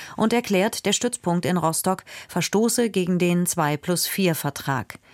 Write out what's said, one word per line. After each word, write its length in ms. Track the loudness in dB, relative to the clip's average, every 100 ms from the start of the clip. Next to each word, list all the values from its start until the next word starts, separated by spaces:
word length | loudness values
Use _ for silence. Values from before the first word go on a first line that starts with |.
| -14 -2
und 160 | 0
erklärt, 520 | 2 2 2 2 0 -2
der 60 |
Stützpunkt 540 | 0 -2 -4 -2 0 0
in 100 | 0
Rostock 480 | 0 0 -2 -2 -6 -20 -6
verstoße 600 | -4 0 2 2 2 0
gegen 280 | 0 0 2
den 280 | 2 2 2
zwei 320 | 0 0 0
plus 280 | -2 -2 -2
vier 300 | 0 2 2
Vertrag. 640 | -2 -4 -4 -4 -4 -12 -20